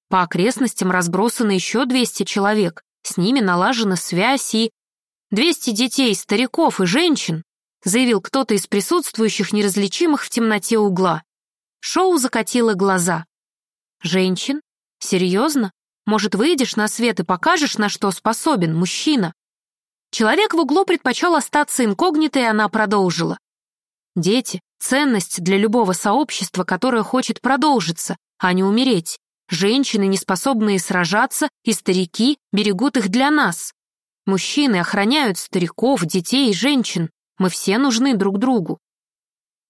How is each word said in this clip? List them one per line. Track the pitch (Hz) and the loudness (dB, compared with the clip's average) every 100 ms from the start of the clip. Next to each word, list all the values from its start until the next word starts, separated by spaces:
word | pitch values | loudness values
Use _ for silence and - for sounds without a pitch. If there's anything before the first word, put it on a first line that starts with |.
| _ | _
По | 185 | 0
окрестностям | 175 175 208 - 247 - 185 | 0 0 0 0 -4 -2 0
разбросано | 185 170 180 233 - 220 | 0 0 0 0 0 0
еще | 190 - 220 | 0 0 -2
двести | 269 254 233 - | 0 0 0 -2
человек. | 190 202 196 214 175 - _ _ | -4 0 0 2 0 -4 _ _
С | - - | -8 -2
ними | 185 269 | 0 2
налажена | 196 175 196 240 214 180 | 2 2 0 0 0 -2
связь | - 175 226 269 - | -2 0 0 0 -2
и | 220 226 - _ _ _ _ _ | -2 -2 -6 _ _ _ _ _
«Двести | 202 330 - - | 0 0 0 -2
детей, | 202 254 - 254 | -2 -2 2 0
стариков | 190 - 208 254 - 302 - | 0 -2 -2 0 0 0 2
и | 180 | 0
женщин», | 240 349 262 - 160 - _ _ _ | 2 2 0 -2 -6 -10 _ _ _
заявил | - 220 247 208 | -2 2 2 2
кто-то | - 269 - | 0 -4 0
из | 202 - | -2 0
присутствующих, | 202 185 349 - - 220 - 190 | -2 0 -2 -2 -2 -2 0 -2
неразличимых | 208 208 196 190 - 339 285 | 0 0 0 -2 0 0 0
в | - | -2
темноте | 247 226 208 - 226 | -2 0 0 0 0
угла. | 208 180 185 160 - _ _ _ _ _ | 2 2 0 -2 -8 _ _ _ _ _
Шоу | - 320 370 339 | -4 0 2 2
закатила | 247 233 214 247 226 | 0 -2 -2 0 2
глаза. | 190 196 185 175 165 165 _ _ _ _ _ _ _ | 2 2 2 0 -4 -8 _ _ _ _ _ _ _
«Женщин? | 165 185 185 180 - 285 - _ _ _ | -4 0 0 -2 -4 -6 -8 _ _ _
Серьезно? | - 190 180 190 302 285 196 - _ _ - | -4 0 2 2 0 0 -4 -8 _ _ -2
Может, | 214 208 | 0 0
выйдешь | 190 285 320 240 - | 0 2 2 0 0
на | 214 | -2
свет | - 233 196 | 0 -2 -2
и | |
покажешь, | 170 180 311 349 285 - | -2 0 2 2 0 0
на | 208 | -2
что | - 202 | -2 -4
способен | - 220 233 330 254 170 160 | -2 -4 -2 0 0 0 0
мужчина?» | 180 - 311 285 165 - _ _ _ _ _ _ _ | -2 -2 0 0 0 -6 _ _ _ _ _ _ _
Человек | - 220 320 427 | 0 2 2 2
в | 330 | 0
углу | 269 311 | 2 2
предпочел | 381 339 254 240 349 | 2 0 0 0 2
остаться | 320 - 294 294 - | 0 0 -2 0 0
инкогнито, | 226 196 359 302 311 269 | 0 2 0 2 0 2
и | |
она | 233 214 208 | 0 0 0
продолжила. | 220 214 208 185 160 170 185 _ _ _ _ _ _ _ | 0 0 2 2 0 -4 -6 _ _ _ _ _ _ _
«Дети — | - 170 240 - 185 _ _ | -4 0 0 -2 -12 _ _
ценность | - 262 285 214 - - | -2 0 2 0 -2 -4
для | 175 196 | 0 2
любого | 214 240 196 | 2 2 2
сообщества, | 180 208 233 302 - 185 180 | 0 0 0 0 -4 -6 -6
которое | 175 185 254 233 | -4 0 0 0
хочет | 196 254 - - | 0 -2 -2 -4
продолжиться, | 240 277 302 254 165 165 - 180 _ _ | 0 2 2 2 0 -6 -8 -10 _ _
а | 185 | 0
не | 180 | 2
умереть. | 190 220 269 196 165 - _ _ _ | 2 2 2 0 -2 -12 _ _ _
Женщины, | 165 196 262 269 220 196 | -2 0 2 0 0 0
не | 190 | -2
способные | - 190 277 240 214 196 | -2 -2 0 0 0 0
сражаться, | - 185 170 208 269 - 302 - | 0 -2 0 0 0 -2 -4 -4
и | - | -4
старики | 214 - 185 175 - 240 294 _ | -2 0 0 -2 0 0 0 _
берегут | 202 214 190 269 269 | -2 0 0 0 0
их | 196 | 0
для | 233 277 | 0 2
нас. | 302 226 165 - _ _ _ _ _ - | 2 0 -2 -10 _ _ _ _ _ -2
Мужчины | 190 - - 285 185 | -2 0 0 2 2
охраняют | 170 202 202 302 254 180 | 0 0 2 2 0 -2
стариков, | - 190 170 - 240 269 | -4 -2 -4 0 0 0
детей | 165 190 170 262 262 | 0 -2 0 0 2
и | |
женщин. | 180 254 285 - 185 165 _ _ _ | 2 0 0 -2 -4 -6 _ _ _
Мы | 185 | -2
все | - - 208 | -2 0 2
нужны | 277 226 277 | 2 2 2
друг | 214 196 196 | 2 0 0
другу». | 262 247 156 160 _ _ _ _ _ _ _ _ | 0 0 -2 -8 _ _ _ _ _ _ _ _